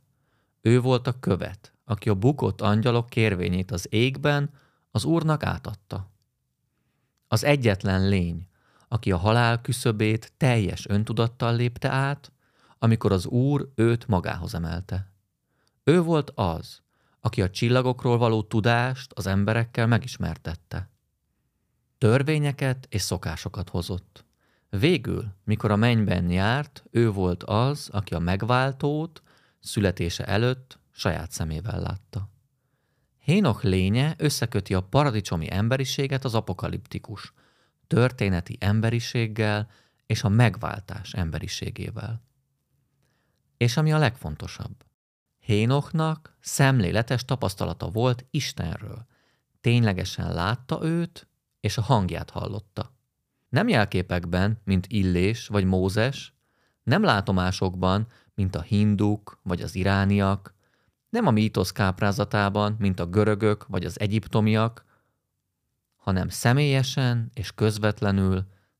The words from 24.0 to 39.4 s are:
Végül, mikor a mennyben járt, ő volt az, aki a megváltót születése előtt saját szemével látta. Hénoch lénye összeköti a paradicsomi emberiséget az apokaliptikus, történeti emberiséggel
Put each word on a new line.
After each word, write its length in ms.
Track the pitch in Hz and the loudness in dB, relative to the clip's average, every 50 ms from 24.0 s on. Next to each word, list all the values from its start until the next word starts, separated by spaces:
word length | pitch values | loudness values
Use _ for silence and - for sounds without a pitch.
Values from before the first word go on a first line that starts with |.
| - _ - - - _ _ _ _ _ _ _ _ _ | -10 _ -20 -20 -20 _ _ _ _ _ _ _ _ _
Végül, 560 | - 95 107 165 180 143 110 - 90 90 - 104 - - _ | -2 0 2 2 2 2 0 -2 -4 -4 -6 -8 -12 -8 _
mikor 280 | - 107 - - 107 | -2 -2 0 2 2
a 40 | 107 | 4
mennyben 560 | 101 113 120 120 113 104 95 92 90 90 87 | 4 4 4 4 4 2 2 2 0 0 0
járt, 520 | 87 92 95 107 123 143 147 - - - - - | 2 2 2 2 0 -2 -4 -8 -12 -20 -12 -2
ő 200 | - 113 117 113 | 0 2 2 2
volt 320 | 98 101 92 90 87 85 - | 2 0 0 0 -2 -2 -4
az, 460 | - 104 107 120 135 147 147 - - | -2 0 0 0 0 -2 -4 -8 -8
aki 220 | - 101 95 - 82 | -6 -6 -4 -4 -4
a 60 | 82 | -2
megváltót 1000 | 82 87 95 98 117 110 123 127 131 139 135 135 - 143 147 151 160 165 - - _ _ _ _ _ _ _ _ | -2 0 -2 0 0 0 2 2 0 0 -2 -4 -4 -2 -2 -4 -6 -8 -12 -18 _ _ _ _ _ _ _ _
születése 640 | - - - 113 98 92 90 - 87 85 - - - | -14 -6 -2 0 2 2 2 0 -2 -4 -4 -6 -4
előtt 540 | - 98 104 117 123 131 131 - - - - _ _ | -2 0 0 0 0 -2 -4 -8 -18 -20 -20 _ _
saját 400 | _ - - 104 82 80 80 82 | _ -4 -2 -2 -2 -2 -4 -8
szemével 480 | - - 85 80 78 82 92 107 92 90 | -8 -6 -6 -6 -6 -6 -6 -6 -6 -6
látta. 500 | 90 92 98 95 - _ - - 98 - - _ _ _ _ _ _ _ _ _ _ _ _ _ _ _ _ _ | -6 -6 -8 -10 -12 _ -10 -10 -10 -10 -14 _ _ _ _ _ _ _ _ _ _ _ _ _ _ _ _ _
Hénoch 460 | _ - 160 208 202 135 101 - - | _ 2 2 4 4 2 2 0 0
lénye 520 | 98 92 95 90 95 104 123 139 156 156 - | 2 2 4 4 2 2 2 0 0 -2 -2
összeköti 560 | 160 147 147 - - - - 101 92 - 98 | -2 -2 -2 -2 -2 -2 -2 -2 -2 0 -2
a 100 | 92 92 | -2 0
paradicsomi 680 | - - 135 147 139 107 107 95 - 95 85 - - | 0 2 2 2 2 0 -2 -4 -4 -4 -4 -4 -4
emberiséget 720 | - 95 107 117 131 135 135 131 - - 139 135 139 131 - | -2 -2 0 0 0 0 -2 -2 -4 -4 -2 -2 -2 -4 -2
az 100 | 131 113 | -2 -2
apokaliptikus, 1000 | 113 - - 92 - - - 90 92 - - - 104 - - 107 98 - - _ _ _ _ _ _ _ _ _ _ _ - | -2 -2 -4 -4 -6 -6 -6 -6 -8 -10 -10 -12 -12 -10 -12 -14 -14 -16 -18 _ _ _ _ _ _ _ _ _ _ _ 0
történeti 680 | - 120 120 127 123 - 104 98 92 85 - - 110 - | 2 2 2 2 2 0 0 0 0 0 -2 -4 -8 -4
emberiséggel 1080 | - 101 104 110 107 113 117 120 117 - - 123 113 110 107 113 | 0 0 2 2 2 2 0 -2 -2 -4 -2 -2 -2 -2 -2 0